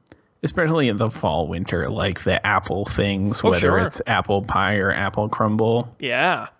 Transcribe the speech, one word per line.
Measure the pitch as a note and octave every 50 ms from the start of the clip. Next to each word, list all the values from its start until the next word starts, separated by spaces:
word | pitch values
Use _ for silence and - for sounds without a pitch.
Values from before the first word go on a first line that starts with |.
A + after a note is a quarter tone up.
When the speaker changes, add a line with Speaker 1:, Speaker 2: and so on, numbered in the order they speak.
| _ _ - - _ _ _ _
Speaker 1:
especially | - D3+ - F#3 E3 D#3 E3 D#3+ C#3 A#2+
in | G#2
the | G#2 A2+ A2
fall, | - - - F#2 D2+ E2+ D#2+
winter, | D#2 F2 F2+ G2 - F2+ E2+ - -
like, | - - - G2 E2+ - -
the | F#2+ F2 - -
apple | G2+ G2+ G2 - - F2 G2 G2+
things, | - - - G2+ G2+ G2 F#2+ G2 G2+ - - -
Speaker 2:
Oh, | A2+
Speaker 1:
whether | A2+ F2
Speaker 2:
sure. | - F2+ F#2 F#2
Speaker 1:
it's | F#2 F#2 - - - -
apple | A2 F#2 - - G2+ G2
pie | G2+ G#2 - F#2+ F#2+ F#2+ G#2
or | G2+ F#2+ G2
apple | - - G2+ G2 - G#2+ G#2+ G#2
crumble. | - - A2+ G#2+ G#2+ A2 A2 A2+ A#2 A#2+ A#2+ A#2+ - -
Speaker 2:
Yeah. | C#3+ B2 A#2+ B2+ D#3 F#3 E3 A#2 - - -